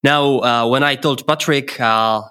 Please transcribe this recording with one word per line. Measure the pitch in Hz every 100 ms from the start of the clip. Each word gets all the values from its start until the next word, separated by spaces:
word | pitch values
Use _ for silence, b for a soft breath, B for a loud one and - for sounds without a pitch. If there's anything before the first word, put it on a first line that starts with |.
now, | 139 147 143 131
uh, | 123 120 117
when | 127
I | 143 139
told | 151 131 -
Patrick, | 156 - 143 139 -
uh, | 117 113 113 110 104